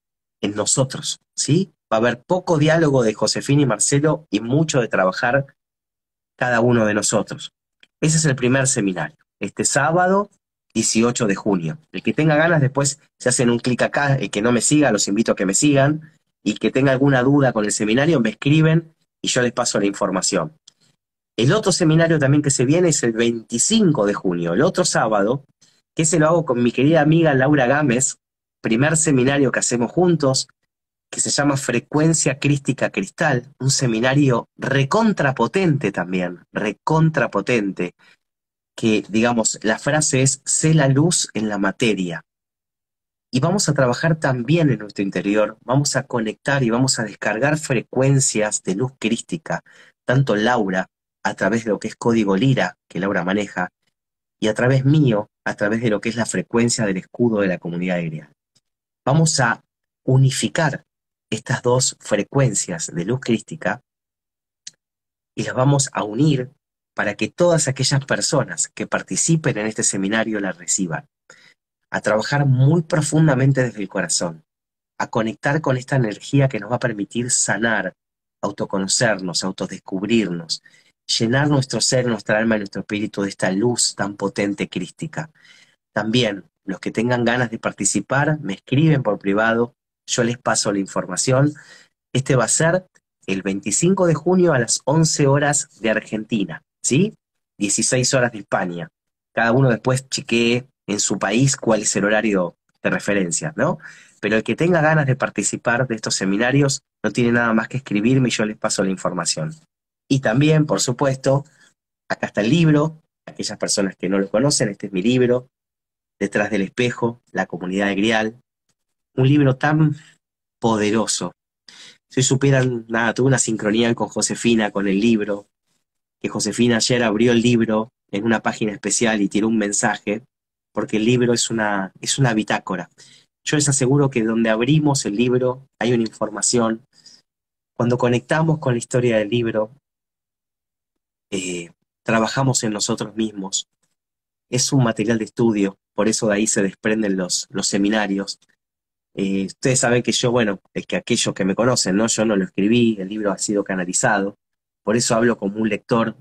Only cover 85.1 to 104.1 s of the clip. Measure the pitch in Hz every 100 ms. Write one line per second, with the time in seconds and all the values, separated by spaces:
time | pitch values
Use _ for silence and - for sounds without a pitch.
85.1 | - 78 _ _ _ _ _ _ 107 107
86.1 | 123 113 98 - _ - 92 101 - 120
87.1 | 123 117 123 117 113 104 - 101 104 -
88.1 | 131 147 151 98 98 - 131 160 139 110
89.1 | 98 98 101 113 117 120 _ _ _ -
90.1 | - 117 123 120 110 110 101 95 92 90
91.1 | 87 - 131 147 151 - - _ _ _
92.1 | 127 135 131 110 - 160 185 - _ _
93.1 | _ - 98 98 95 104 - 175 190 175
94.1 | 156 180 185 175 135 113 - - 160 160
95.1 | - 139 143 147 143 - - 110 107 -
96.1 | 107 107 110 92 - _ _ - 131 214
97.1 | - _ _ _ - 101 - 110 127 127
98.1 | 135 120 107 - 110 90 87 80 _ _
99.1 | _ _ - 117 123 135 110 131 131 -
100.1 | - - 117 117 120 - _ - 101 -
101.1 | 101 98 110 135 - 117 107 110 104 101
102.1 | 107 110 98 87 - _ _ 101 90 -
103.1 | 101 87 - 78 98 147 - - - -